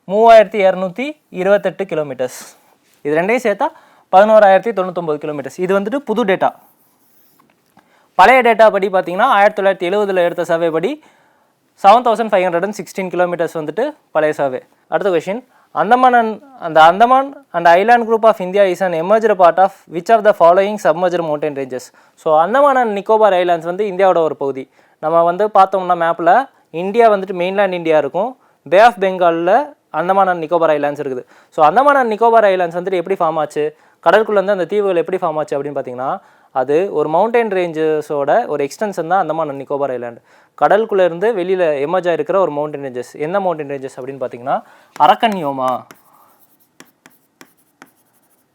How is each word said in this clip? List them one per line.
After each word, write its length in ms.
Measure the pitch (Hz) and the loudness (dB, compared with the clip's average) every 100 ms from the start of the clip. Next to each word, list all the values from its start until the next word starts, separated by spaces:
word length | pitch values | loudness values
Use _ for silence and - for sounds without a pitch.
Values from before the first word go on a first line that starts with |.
| - | -6
மூவாயிரத்தி 520 | 208 226 226 196 220 190 | 2 6 8 6 2 0
இரநூத்தி 540 | 180 185 175 285 302 _ | 0 -6 -8 -10 -12 _
இருபத்தெட்டு 540 | 180 185 202 190 156 | -4 0 0 -2 -6
கிலோமீட்டர்ஸ். 560 | 196 160 147 127 127 - - _ _ _ _ _ | -6 -6 -6 -8 -8 -10 -20 _ _ _ _ _
இது 140 | 147 156 | -4 -2
ரெண்டையும் 300 | 190 240 226 | 0 -2 -2
சேர்த்தா 200 | 202 302 - _ _ - | -2 -4 -8 _ _ 0
பதினோராயிரத்தி 600 | 185 214 214 196 190 233 196 | 4 6 6 6 4 0 -6
தொண்ணூத்தொம்பது 400 | 185 175 165 151 | -6 -6 -6 -6
கிலோமீட்டர்ஸ். 340 | 151 147 135 - | -6 -10 -10 -8
இது 220 | 180 196 | -2 -2
வந்துட்டு 160 | 202 277 | -2 -8
புது 300 | 285 214 196 | -6 -4 -2
டேட்டா. 240 | 180 196 - _ _ _ _ _ _ _ _ _ _ _ _ _ _ _ - | 0 -2 -4 _ _ _ _ _ _ _ _ _ _ _ _ _ _ _ 2
பழைய 260 | 202 262 | 4 6
டேட்டா 280 | 240 214 220 | 4 4 4
படி 180 | 196 196 | 2 0
பார்த்தீங்கன்னா, 400 | 185 170 180 262 208 | -2 -4 -2 0 2
ஆயிரத்தி 240 | 208 208 | 2 2
தொள்ளாயிரத்தி 300 | 196 190 175 | -2 -2 -2
எழுவதுல 240 | 208 202 185 | -2 -2 0
எடுத்த 280 | 175 170 | -2 -2
சர்வே 260 | 160 165 170 | -4 -2 -2
படி 340 | 160 196 302 _ _ _ _ _ _ _ _ | -2 -4 -6 _ _ _ _ _ _ _ _
செவன் 220 | 196 233 240 | 4 4 4
தௌசண்ட் 240 | 214 220 | -2 0
ஃபைவ் 140 | 196 180 | 0 0
ஹண்ட்ரட் 180 | 170 | -2
அண்ட் 120 | 202 208 | -4 -8
சிக்ஸ்டீன் 300 | 165 - 185 | -12 -8 -6
கிலோமீட்டர்ஸ் 440 | 175 175 175 160 170 | -2 -2 -2 -4 -6
வந்துட்டு 380 | 151 156 294 - _ | -8 -6 -6 -8 _
பழைய 220 | 156 151 | -2 -2
சர்வே. 300 | 151 139 127 - _ - | -2 -4 -6 -14 _ -8
அடுத்த 300 | 165 190 170 | -4 -2 -2
கொஸ்டின், 260 | 165 226 - _ _ - | -4 -10 -10 _ _ -4
Andaman 380 | 185 254 254 240 | 0 4 4 2
and, 220 | 220 208 - - | 0 -6 -16 -14
அந்த 220 | 170 156 160 | 0 6 6
Andaman 340 | 185 240 262 277 277 _ | 6 4 2 0 -10 _
and 140 | 170 170 | 0 4
Island 400 | 175 220 240 226 | 4 4 2 2
Group 140 | 226 | 2
of 120 | 220 208 | 2 0
India 260 | 180 202 196 | -2 0 0
is 80 | 180 190 | 0 -4
an 40 | |
emerged 420 | 160 175 220 220 190 | -2 0 0 2 4
part 140 | 170 160 | 4 4
of 140 | 190 - - | 0 -2 -14
which 160 | 170 175 226 | -8 0 2
of 80 | |
the 100 | 208 202 | 2 4
following 380 | 170 185 196 208 | 4 4 2 -2
submerged 400 | 170 156 185 170 165 | -2 0 -2 -2 -4
mountain 240 | 151 151 | -4 -6
ranges? 320 | 139 131 127 - _ _ _ | -8 -10 -12 -14 _ _ _
So, 300 | 165 156 175 | 0 2 2
Andaman 300 | 262 285 262 | 2 2 2
and 160 | 233 202 | -2 -4
Nicobar 340 | 190 220 214 180 | 0 2 2 2
Islands 220 | 180 170 | 0 -2
வந்து 220 | 165 185 214 | -4 -6 -6
இந்தியாவோட 320 | 180 190 170 | 0 0 2
ஒரு 180 | 156 135 | 0 -4
பகுதி. 340 | 139 131 131 _ _ - | -8 -8 -14 _ _ -10
நம்ம 240 | 156 170 | -2 0
வந்து 240 | 170 180 214 | 0 0 0
பார்த்தோம்னா 480 | 202 190 196 180 175 | 2 2 0 -2 -2
மேப்ல 460 | 165 170 170 220 269 _ _ | -2 0 2 2 0 _ _
இந்தியா 380 | 160 190 220 226 | -8 -4 2 4
வந்துட்டு 260 | 202 190 180 | 4 -4 -6
மெயின்லேண்ட் 300 | 180 196 196 | -4 -2 -2
இந்தியா 260 | 180 165 156 | -2 0 0
இருக்கும், 400 | 139 175 233 - _ _ 139 | 0 -4 -6 -8 _ _ 0
Bay 100 | 180 | 4
of 140 | 233 | 4
Bengal-ல 800 | 196 190 185 175 165 175 233 294 - _ | 4 -4 0 0 0 0 0 0 -12 _
Andaman 340 | 156 175 196 185 | -6 -2 2 2
and 160 | 175 | 0
Nicobar 260 | 156 170 160 147 | -2 0 0 0
Islands 240 | 143 143 | -2 -4
இருக்குது. 220 | 143 127 - _ _ | -8 -10 -12 _ _
So, 200 | - 151 | 2 2
Andaman 260 | 202 285 277 | 4 2 2
and 180 | 240 | 0
Nicobar 300 | 214 233 226 208 | 0 2 4 4
Islands 220 | 185 170 175 | 2 -2 -4
வந்துட்டு 220 | 180 185 | -2 -2
எப்படி 140 | 175 190 | -2 -4
ஃபார்ம் 240 | 160 160 | -2 -2
ஆச்சு, 340 | 151 151 151 - _ _ | -4 -4 -6 -8 _ _
கடலுக்குள்ள 360 | 170 196 214 202 | 2 2 2 -2
இருந்து 120 | 190 | 0
அந்த 140 | 196 160 | -2 -2
தீவுகள் 300 | 208 196 175 | -2 -2 -2
எப்படி 220 | 165 185 | -2 -4
ஃபார்ம் 200 | 175 156 | -4 -6
ஆச்சு 260 | 147 143 | -6 -6
அப்படின்னு 120 | 147 139 | -6 -8
பார்த்தீங்கன்னா, 420 | 131 123 135 190 _ _ _ | -8 -8 -6 -8 _ _ _
அது 420 | 131 131 156 196 | -6 0 0 0
ஒரு 160 | 151 151 | -2 -2
மவுண்டன் 420 | 165 226 240 226 185 | 0 -2 -2 -4 -4
ரேஞ்சஸோட 920 | 175 156 156 151 147 147 143 202 240 | -4 -4 -4 -4 -4 -4 0 -2 -2
ஒரு 160 | 147 | -4
எக்ஸ்டென்ஷன் 440 | 139 - 214 185 160 | -6 -6 -8 -6 -4
தான் 220 | 190 156 | -2 -2
Andaman 200 | 160 151 | -4 -6
and 120 | 139 | -8
Nicobar 280 | 131 143 139 | -8 -6 -6
Island. 260 | 123 120 123 _ _ _ - | -8 -12 -16 _ _ _ -2
கடலுக்குள்ள 440 | 151 202 220 196 180 | 2 2 0 0 0
இருந்து 300 | 170 214 208 | 0 -2 -2
வெளியில 260 | 180 185 165 143 147 | -2 -2 0 -2 -2
எமர்ஜ் 220 | 185 175 | -2 -2
ஆயிருக்கிற 240 | 160 147 190 | -2 -2 0
ஒரு 160 | 170 | 0
மவுண்டன் 320 | 147 151 147 139 | -2 -8 -8 -10
ரேஞ்சஸ். 260 | 123 120 | -10 -12
என்ன 260 | - 151 196 | -10 -6 -4
மவுண்டன் 320 | 185 156 139 | -4 -6 -8
ரேஞ்சஸ் 260 | 139 131 - | -10 -12 -14
அப்படின்னு 240 | 131 135 | -14 -10
பார்த்தீங்கன்னா, 400 | 123 123 127 196 - _ _ - | -10 -10 -6 -6 -8 _ _ 0
அரக்கன் 480 | 156 214 233 190 143 | 2 4 0 -2 -6
யோமா. 380 | 135 127 117 113 - _ _ _ _ _ _ _ _ - _ _ _ _ _ - _ _ _ - _ _ _ _ _ _ | -4 -4 -6 -10 -20 _ _ _ _ _ _ _ _ -20 _ _ _ _ _ -20 _ _ _ -20 _ _ _ _ _ _